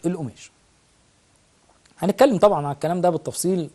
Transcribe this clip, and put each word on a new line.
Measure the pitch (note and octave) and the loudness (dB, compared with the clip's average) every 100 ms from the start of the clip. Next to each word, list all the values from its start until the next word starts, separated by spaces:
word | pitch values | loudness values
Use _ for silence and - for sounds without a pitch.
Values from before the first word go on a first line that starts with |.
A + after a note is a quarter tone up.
| E3 | -6
القماش. | F3+ B2+ - - _ _ _ _ _ _ _ _ _ _ _ _ _ _ - | -6 -10 -14 -20 _ _ _ _ _ _ _ _ _ _ _ _ _ _ -6
هنتكلم | F3+ G3 C4+ F3+ | -4 4 4 6
طبعا | G#3 E3 C#3+ | 2 2 -4
على | |
الكلام | C#3 D#3 F3+ | -4 -4 0
ده | F3 | 0
بالتفصيل | D#3+ - - F3 F#3 D3 | -2 -8 -6 -4 -4 -6